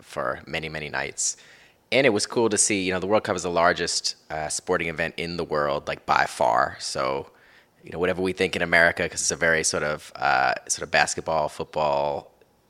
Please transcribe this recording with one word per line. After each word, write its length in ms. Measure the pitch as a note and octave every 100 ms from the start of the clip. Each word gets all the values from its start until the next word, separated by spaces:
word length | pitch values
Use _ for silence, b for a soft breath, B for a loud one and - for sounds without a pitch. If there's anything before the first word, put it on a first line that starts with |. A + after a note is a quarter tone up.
for 400 | - D2 B1+ - -
many, 220 | D#2+ D#2
many 200 | D#2 D2
nights. 480 | C2+ C#2 - - - B B B B _
And 160 | A#2+ C#3
it 40 |
was 160 | G#2 -
cool 220 | - A2+
to 100 | G2+
see, 240 | - G2+
you 100 | F2+
know, 60 | F#2
the 80 | F#2
World 180 | G#2+
Cup 120 | - F#2
is 80 |
the 60 | F2
largest, 640 | E2+ F2 E2+ E2+ - - - -
uh, 180 | D#2 D2+
sporting 400 | - - F2+ E2
event 260 | D#2 E2 -
in 200 | E2+ E2+
the 80 |
world, 420 | D#2 D2+ D2 D2 D2+
like, 180 | C#2+ -
by 200 | - C2+
far. 500 | - C2 A#1 C#2 -
So, 500 | - - C2 C#2 - b b b b _
you 60 | -
know, 80 | D#2+
whatever 220 | F2+ F2+
we 120 | F#2
think 240 | F2+ F#2 F2+
in 60 |
America, 460 | F2 E2+ E2+ - E2+
'cause 120 | -
it's 100 | -
a 60 | D#2+
very 260 | E2 D#2+
sort 200 | D#2 F2
of, 300 | D2+ D2+ - -
uh, 380 | C#2 C2 B1+ - -
sort 140 | -
of 80 | D2+
basketball, 580 | D#2 D2+ - E2 D#2+ D2+
football, 840 | - D#2+ D2+ D2+ C#2+ D2 C#2+ - _ _ _ _